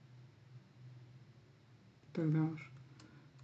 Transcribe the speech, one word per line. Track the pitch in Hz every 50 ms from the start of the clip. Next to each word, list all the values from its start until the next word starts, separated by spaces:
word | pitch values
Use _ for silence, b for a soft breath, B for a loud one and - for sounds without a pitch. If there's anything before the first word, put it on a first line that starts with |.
| - - - - - - - - - - 123 127 - - - - - - - - - - - - - - - - - - - - - - - - - - - - - - -
Тогда | 170 160 156 156 156 156
уж. | 160 160 156 - - - - b b b b b b b b b b b b